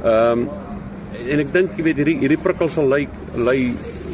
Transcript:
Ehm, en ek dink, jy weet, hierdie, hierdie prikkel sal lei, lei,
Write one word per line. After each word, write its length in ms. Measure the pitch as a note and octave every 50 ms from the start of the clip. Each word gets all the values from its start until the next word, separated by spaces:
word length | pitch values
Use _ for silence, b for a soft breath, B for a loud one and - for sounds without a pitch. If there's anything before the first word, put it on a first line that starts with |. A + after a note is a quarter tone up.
| -
Ehm, 360 | A2+ A2+ A2 A#2 A#2 A#2 A#2 A#2+ G2+ G2 G2+ - - - - - - - - - - - G#2+ A#2+ B2
en 100 | D3 D3
ek 140 | D3+ - -
dink, 160 | F3 F#3 F3+ - -
jy 60 | D#3+
weet, 120 | D#3+ D#3 C3
hierdie, 200 | D3 C#3+ E3 -
hierdie 200 | - C3+ D3+ E3
prikkel 320 | - F#3 F#3 - F3 D#3
sal 180 | - D#3+ D3+ C3+
lei, 200 | C3+ C#3+ C#3+ C3 - - - - -
lei, 400 | B2 A#2+ A#2 C3 C3+ C3 B2 A#2+ A2 - - - - - -